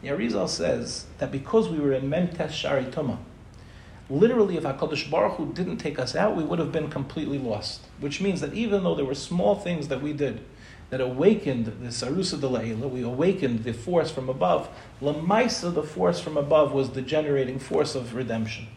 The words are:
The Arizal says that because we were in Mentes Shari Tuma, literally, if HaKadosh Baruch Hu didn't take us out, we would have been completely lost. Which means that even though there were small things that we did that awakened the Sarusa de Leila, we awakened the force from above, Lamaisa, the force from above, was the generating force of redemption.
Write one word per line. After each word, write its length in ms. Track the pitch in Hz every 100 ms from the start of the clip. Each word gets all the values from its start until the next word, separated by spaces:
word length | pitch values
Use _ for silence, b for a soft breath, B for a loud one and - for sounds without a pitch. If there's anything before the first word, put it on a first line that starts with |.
The 60 | -
Arizal 380 | 151 233 101 90
says 580 | - 82 62 60 - - -
that 140 | -
because 380 | 135 - 220 180
we 100 | 160
were 140 | 143
in 140 | 131 135
Mentes 420 | 156 175 - 156
Shari 340 | - 143 139 127
Tuma, 320 | - 139 - - - - B B B B B B
literally, 480 | 135 226 254 196 170
if 60 |
HaKadosh 460 | 139 135 143 135 -
Baruch 260 | 151 202 -
Hu 160 | 143
didn't 240 | - 185 165
take 200 | 156 147
us 180 | 127 160
out, 200 | 208 190
we 80 |
would 160 | 151 170
have 120 | 147
been 160 | 160 151
completely 480 | 151 135 - 151 143
lost. 440 | 127 104 - - - -
Which 180 | 139 -
means 220 | 196 170
that 120 | 143
even 300 | 165 233 196
though 120 | 180 160
there 100 | 135
were 100 | 135
small 400 | - 175 202 202
things 320 | 175 170 135
that 140 | 131
we 100 | 143
did 300 | 147 139 107 - B B B B
that 100 | 131
awakened 680 | 127 127 175 220 147 123 113
the 200 | - 120
Sarusa 540 | - 127 165 190 160
de 60 | 135
Leila, 400 | 120 113 110 135
we 140 | 127
awakened 600 | 117 127 170 185 131 113
the 80 | 117
force 400 | 110 - 175 156
from 160 | 147 131
above, 400 | 131 180 165 - B B B
Lamaisa, 720 | 139 156 165 214 247 - 175
the 100 | 160
force 360 | 147 - 175 -
from 160 | - 151
above, 380 | 143 156 143
was 160 | 135 131
the 120 | 135
generating 580 | 131 151 151 139 131 131
force 360 | - 151 147 135
of 180 | 117
redemption. 540 | 117 120 113 110 - -